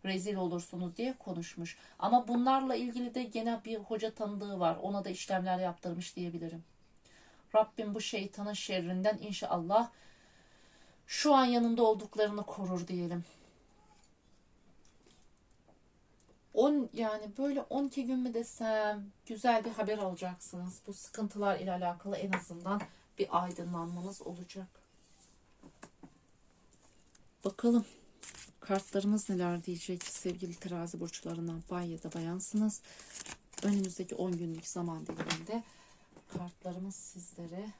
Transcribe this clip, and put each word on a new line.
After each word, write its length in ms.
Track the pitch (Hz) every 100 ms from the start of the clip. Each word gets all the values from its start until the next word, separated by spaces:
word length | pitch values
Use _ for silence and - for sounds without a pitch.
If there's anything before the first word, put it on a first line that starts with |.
rezil 300 | 190 190 196
olursunuz." 600 | 196 180 175 170 175 180 170
diye 180 | 247 254
konuşmuş. 600 | - 170 170 - 170 - - -
Ama 300 | 202 247 247
bunlarla 460 | 240 247 269 262
ilgili 400 | 233 247 240 240
de 80 | 247
gene 380 | 233 220 226 226
bir 120 | 220 220
hoca 380 | 196 220 220
tanıdığı 460 | 220 208 202 202 190
var. 160 | 165 165
Ona 220 | 196 202
da 60 | 190
işlemler 480 | 185 - 190 185 180
yaptırmış 580 | 180 175 180 170 180 -
diyebilirim. 480 | 175 170 165 165 - - _ - - - - - -
Rabbim 400 | 214 214 - 214
bu 60 | 208
şeytanın 520 | - 208 196 - 202
şerrinden 640 | 208 - 185 170 180 202 214
inşallah 720 | 208 190 - 175 170 214 247 - - - - - - - - - - - -
şu 280 | - 302
an 100 | 269
yanında 380 | 254 240 233 233
olduklarını 640 | 220 214 214 208 208 208 196
korur 400 | - 185 180 175
diyelim. 380 | 180 170 175 170 - - - _ _ - - _ _ _ - _ _ - - - - - - - - _ - - - - _ _ _ - - _
On, 340 | 208 269 294 233
yani 380 | - 220 214 214 202
böyle 240 | 277 277
on 220 | - 277
iki 220 | 277 277 240
gün 120 | 254
mü 160 | 247
desem, 760 | 226 233 - 226 220 208 208 202 - -
güzel 380 | 220 240 226
bir 60 | 233
haber 280 | 220 208 214
alacaksınız. 800 | 190 175 185 180 - 180 180 185 -
Bu 60 |
sıkıntılar 680 | 202 - - 208 208 202 180
ile 140 | 185
alakalı 440 | 180 175 175 202 196
en 160 | 196
azından 480 | 185 - 170 185 202 - - - -
bir 240 | 196 170
aydınlanmanız 800 | 180 175 175 175 170 175 185 196
olacak. 440 | - 180 175 196 185 - _ _ _ - - - _ _ - - - - - - _ _ _ _ _ - - - - - - _
Bakalım 400 | 196 196 240 233 202 - - - - - - -
kartlarımız 680 | - 190 - 196 202 214 -
neler 340 | 185 180 175
diyecek 400 | 170 175 - 175
sevgili 500 | - - 180 175 180
terazi 460 | 170 190 175 170 170
burçlarına, 540 | 170 - 165 170 170 165 -
bay 200 | 180 175
ya 120 | 165
da 100 | 165
bayansınız. 680 | 170 165 180 - 214 214 - - - - - - - - -
Önümüzdeki 520 | 202 202 190 175 180
on 240 | - 185 170
günlük 280 | 170 160 -
zaman 400 | 185 170 165 156
diliminde 560 | 165 165 165 170 226 - - - - - - - -
kartlarımız 560 | 175 - 185 175 196
sizlere 760 | 190 - 180 175 - 170 175 214